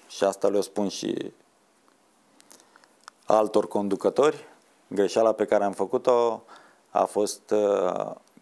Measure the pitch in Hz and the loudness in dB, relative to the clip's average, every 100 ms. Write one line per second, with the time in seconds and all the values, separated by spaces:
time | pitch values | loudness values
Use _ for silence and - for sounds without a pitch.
0 | - - 98 95 101 101 92 - 98 - | -20 -4 -2 0 0 0 -2 -4 -4 -4
1 | - - - - _ _ _ _ _ _ | -6 -6 -8 -14 _ _ _ _ _ _
2 | _ _ _ _ - - _ _ _ _ | _ _ _ _ -20 -20 _ _ _ _
3 | - - - 110 107 104 - 107 101 95 | -20 -8 0 2 2 0 0 -2 -2 -2
4 | 101 107 143 143 - _ _ _ - 98 | 0 2 2 0 -8 _ _ _ -6 -2
5 | 98 113 113 107 104 104 101 95 95 127 | 0 2 2 2 0 0 0 -2 -2 -2
6 | - 120 120 110 - - - _ _ - | 2 2 2 -2 -10 -20 -20 _ _ -2
7 | 95 101 104 - - 107 101 98 92 95 | 0 0 -2 -4 -2 0 2 2 0 -4
8 | - - _ _ | -6 -10 _ _